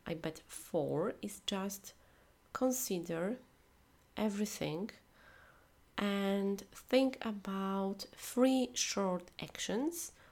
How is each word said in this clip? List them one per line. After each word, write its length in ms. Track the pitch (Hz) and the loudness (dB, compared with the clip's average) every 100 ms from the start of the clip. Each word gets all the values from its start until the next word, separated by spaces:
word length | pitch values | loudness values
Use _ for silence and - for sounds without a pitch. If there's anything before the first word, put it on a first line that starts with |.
| - | -8
I 80 | |
bet 280 | 160 160 156 - | -4 -6 -8 -14
four, 680 | - - 165 139 143 208 - | -16 -2 0 2 2 0 -2
is 180 | 208 - - | -8 -8 -4
just 480 | 196 196 - - - - - - - - | -4 -4 -6 -14 -20 -20 -20 -20 -20 -10
consider 840 | - 254 254 - 185 175 165 185 254 - - _ _ - - _ - | 0 2 2 0 -2 -2 -2 -2 -4 -10 -20 _ _ -20 -20 _ -2
everything 760 | 214 202 208 - 151 156 214 - - - - - - - - - - - | -2 0 -2 -2 -2 -2 -6 -10 -20 -20 -20 -20 -20 -20 -20 -20 -8 -2
and 680 | 202 202 196 196 196 202 - | 0 2 2 2 2 0 -6
think 460 | - - 254 262 - | -18 2 4 4 2
about 840 | 226 202 190 190 196 196 196 196 - - | -4 -4 -4 -2 0 0 -2 -4 -10 -12
three 540 | - 240 262 262 247 | -2 6 6 6 2
short 560 | - - - 190 180 - - | 0 0 2 2 0 -4 -12
actions 720 | 160 - - 202 302 339 - - - | -10 -6 -2 0 0 -2 -10 -12 -20